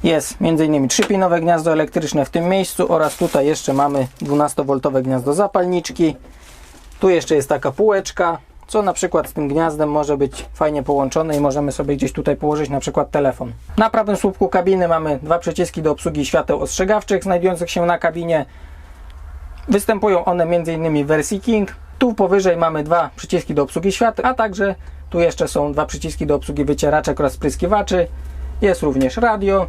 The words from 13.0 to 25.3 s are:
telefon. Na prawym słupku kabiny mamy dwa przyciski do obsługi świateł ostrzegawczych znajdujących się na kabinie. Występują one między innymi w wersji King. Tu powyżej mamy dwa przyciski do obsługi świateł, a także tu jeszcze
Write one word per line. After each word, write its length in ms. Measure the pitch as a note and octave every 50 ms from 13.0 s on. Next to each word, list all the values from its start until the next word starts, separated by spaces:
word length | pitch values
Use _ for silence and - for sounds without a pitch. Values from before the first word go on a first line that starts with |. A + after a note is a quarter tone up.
| C#3+ -
telefon. 420 | - D3+ C#3+ C3+ B2 - B2+ A#2 A2+ - - - -
Na 140 | G#3+ G#3+ A3
prawym 260 | - A3+ G#3+ G#3+ G3+
słupku 320 | F#3+ - G3+ F#3+ - G3 F3
kabiny 400 | - F#3 F3 F#3+ F#3+ F#3 F3+ E3+
mamy 300 | E3 D#3+ D#3 D#3 C#3+ C#3
dwa 160 | D3 D3+ E3 F3
przyciski 440 | - F3 D#3+ - F3+ E3 - E3+
do 80 | D3+ D#3
obsługi 360 | D3 - - - D3+ D3 C#3
świateł 340 | - - D#3+ - - E3+ -
ostrzegawczych 640 | C3+ - - - F#3+ F#3+ G#3+ G#3+ G3 - G3+ F3+ -
znajdujących 460 | G3 F#3 F3 F3 F#3 F3+ E3 F3 E3+
się 160 | - F#3 E3+
na 120 | F3 F3 E3
kabinie. 480 | - E3+ D#3+ E3+ E3+ E3+ E3 D3+ C3+ - - - - - - - - - - - - - - - - - - - - - - - - -
Występują 560 | G#3+ G3+ G#3 - A3 G3 G#3 G#3+ F#3+ F3 E3
one 220 | F3+ F3 F3+ E3
między 260 | E3 F3 F3 E3 E3
innymi 320 | E3 D#3 D#3+ E3 D3+ D3 C#3+
w 20 |
wersji 340 | C#3+ D#3 D3+ C#3+ - G#3+ F#3+
King. 360 | - B3 A3+ G#3+ G3 - - - - - - -
Tu 160 | C4 B3 G#3+
powyżej 420 | - G3+ F3 F#3+ G3+ F#3+ F#3 E3+
mamy 280 | E3 E3 E3 D#3+ D3+ D3
dwa 260 | D3+ E3+ F3 D#3 - -
przyciski 380 | - - - - E3+ - - D#3
do 80 | D3
obsługi 300 | C#3 C3+ - E3 E3+ G3
świateł, 340 | F#3+ - A#3 A3+ A3+ - -
a 80 | B3+ B3+
także 400 | B3+ A3 G#3+ F#3 G3 G3+ G3 F#3 - - - - - - -
tu 100 | - E3+
jeszcze 280 | E3+ E3